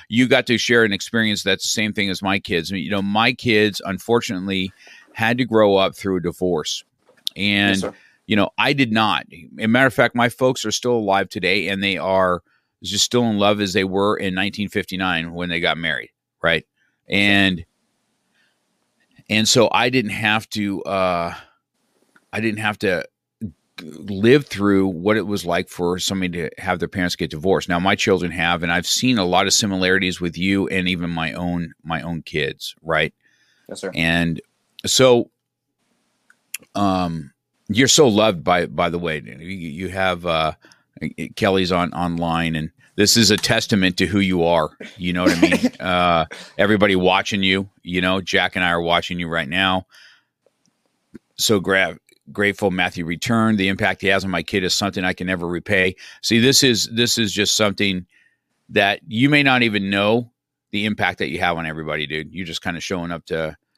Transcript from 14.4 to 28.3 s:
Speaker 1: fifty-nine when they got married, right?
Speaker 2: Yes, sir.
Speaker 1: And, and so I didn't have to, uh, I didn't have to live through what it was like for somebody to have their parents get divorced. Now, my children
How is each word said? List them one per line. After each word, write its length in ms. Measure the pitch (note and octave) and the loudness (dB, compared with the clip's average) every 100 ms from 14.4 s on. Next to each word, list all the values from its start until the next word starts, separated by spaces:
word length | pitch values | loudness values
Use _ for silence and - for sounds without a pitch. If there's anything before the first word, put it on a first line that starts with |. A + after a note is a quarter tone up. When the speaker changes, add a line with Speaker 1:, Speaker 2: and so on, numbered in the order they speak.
| G2 - G2 | -2 -4 -6
Speaker 1:
fifty-nine 640 | G2+ - F#2 F#2 E2+ E2+ | -4 -6 -4 -2 -2 -4
when 160 | E2+ F2 | -6 -6
they 120 | E2+ | -2
got 180 | E2+ D#2 | -2 -2
married, 320 | E2 C2+ A1+ _ _ _ | -4 -6 -8 _ _ _
right? 240 | E2 E2 - _ _ _ - | 0 0 -2 _ _ _ -4
Speaker 2:
Yes, 60 | |
sir. 0 | |
Speaker 1:
And, 500 | G2 G2+ G2+ G2 F2 E2+ _ _ _ _ _ _ _ _ _ _ _ _ _ _ _ - | 2 4 4 4 0 -8 _ _ _ _ _ _ _ _ _ _ _ _ _ _ _ -2
and 180 | A2 A2 | 0 4
so 200 | - - | 6 4
I 160 | G2 B2 | 4 2
didn't 220 | B2+ G#2 | 2 0
have 380 | F#2+ G#2+ A2 - | 0 0 0 -2
to, 320 | A2 G2+ G2 | -4 -4 -4
uh, 520 | - G2 F#2 F2 E2+ E2+ - _ _ _ _ _ _ _ _ | -4 0 0 0 -4 -8 -18 _ _ _ _ _ _ _ _
I 60 | G#2 | -4
didn't 180 | A2+ G#2+ | -4 -2
have 180 | G#2+ G#2 | -4 -2
to 260 | G2+ E2+ - _ _ _ G#2 - _ - | 0 -2 -4 _ _ _ -14 -14 _ -20
live 680 | D#2 D#2 G2 G2 A2+ C#3+ C#3 | -18 -14 -10 0 4 4 2
through 420 | F#2+ G2+ G2 G2 | -2 2 4 2
what 280 | E2+ F#2 G#2+ | 0 0 0
it 100 | F#2+ | 0
was 200 | G2+ E2+ | -4 -2
like 220 | F2 F#2+ | -2 -4
for 300 | - F2 F2+ | -4 -2 -2
somebody 340 | - G2 F#2 E2+ | -2 -2 -4 -4
to 80 | D2 - | -8 -8
have 220 | F#2+ F2+ | -4 -4
their 80 | E2+ | -4
parents 280 | G2 F2+ - | -4 -4 -2
get 140 | D#2+ | -6
divorced. 380 | D#2+ F2 E2 F#2 | -4 0 0 0
Now, 100 | F2 | 0
my 140 | F#2+ | 0
children 360 | G2+ - F#2+ F2 | 0 2 0 0